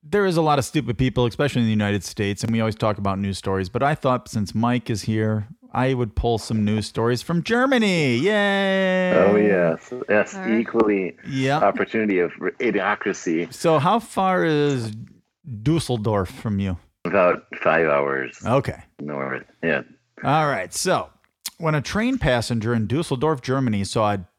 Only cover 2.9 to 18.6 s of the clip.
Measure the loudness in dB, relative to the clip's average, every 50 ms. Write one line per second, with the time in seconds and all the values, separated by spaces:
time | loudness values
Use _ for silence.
2.9 | 0 0 -2 -2 -2 0 -2 -4 -4 -4 -4 -2 -2 -2 -2 -2 -2 0 0 0
3.9 | 0 0 0 0 0 0 -4 -6 -4 -4 -4 -2 -2 -2 0 0 0 -2 -2 -4
4.9 | -6 -4 -2 -2 0 0 0 0 0 -2 -4 -8 -14 _ -20 -8 -4 -2 0 0
5.9 | 0 0 -2 -2 -2 -2 0 0 0 -2 -2 -2 0 0 2 2 0 0 -2 -4
6.9 | -2 -2 0 0 0 -2 -2 -2 -2 -2 0 0 0 2 2 2 2 2 2 2
7.9 | 2 2 2 2 2 2 2 2 2 2 2 2 2 0 0 0 0 2 2 2
8.9 | 2 2 2 2 4 4 4 4 4 4 4 4 4 2 2 2 0 -2 -8 -12
9.9 | -10 -10 -2 2 2 2 2 0 -4 -8 -2 0 0 0 0 0 2 2 2 4
10.9 | 2 0 -2 -4 -8 -12 -12 -8 -4 -2 0 0 2 4 2 2 2 0 -4 -2
11.9 | 0 -2 0 2 2 2 2 0 -2 -6 -6 -6 -4 _ -2 0 0 0 0 -2
12.9 | -2 -2 -2 -4 -4 -4 -4 -2 -2 -2 -2 -6 -8 -2 0 2 2 4 4 2
13.9 | 0 0 -2 -4 -4 -2 0 0 0 0 0 2 2 2 2 0 0 -2 -4 -6
14.9 | -8 -10 -14 -16 -20 -20 _ _ _ _ _ -14 -12 -4 0 0 0 0 0 -2
15.9 | -2 -2 0 0 2 2 0 -2 -6 -8 -4 -2 0 0 0 -2 -4 -6 _ _
16.9 | _ _ _ 2 4 4 6 4 4 0 -4 _ -12 -2 0 2 2 4 2 2
17.9 | 2 2 2 0 -2 -4 -4 -8 -10 -10 -4 0 0 0